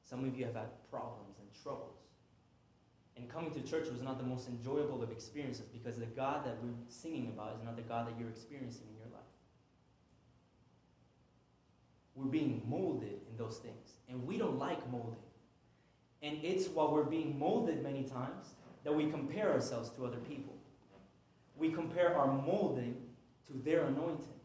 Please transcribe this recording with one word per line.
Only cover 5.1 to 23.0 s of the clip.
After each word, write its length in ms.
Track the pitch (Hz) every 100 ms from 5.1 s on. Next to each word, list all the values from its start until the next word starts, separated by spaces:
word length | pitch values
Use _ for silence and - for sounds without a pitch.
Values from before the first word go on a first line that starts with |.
experiences 560 | 113 - 147 135 120 -
because 320 | 117 120 113
the 80 | 113
God 400 | 131 135 147 131
that 100 | 113
we're 100 | 120 117 -
singing 400 | - 165 147 117
about 260 | 113 110
is 80 | 110
not 140 | 113 117
the 60 |
God 240 | 113 117 117
that 100 | 117
you're 120 | 117
experiencing 560 | 110 - 143 120 113 110
in 80 | 107
your 160 | 110
life. 80 | 107 - - _ _ _ _ _ _ _ _ - - _ _ _ _ _ _ _ _ _ _ _ _ _ _ _ - _
We're 160 | 131 135
being 320 | 156 135 113 113
molded 540 | 156 185 123 104 101 -
in 60 | 113
those 220 | 110 -
things. 400 | 117 110 - - -
And 180 | 127 127
we 120 | 196
don't 200 | 135 127
like 320 | 139 - 123
molding. 320 | 120 113 - - - - _ - _ _ _ _ _
And 200 | 147 151
it's 260 | 160 190 190
while 220 | 160 151
we're 140 | 151
being 340 | 147 160 143 139
molded 440 | 160 233 175 139
many 220 | 139 135
times 500 | 127 127 - - - - - -
that 120 | 147
we 160 | 151 151
compare 420 | 151 135 - 202
ourselves 380 | 135 - 120 117
to 160 | - 123
other 140 | 123
people. 340 | 120 139 - - - - - - - - _ - -
We 160 | 143 160
compare 460 | 160 160 170 175 151
our 160 | 135
molding 640 | 135 147 202 175 127 120 123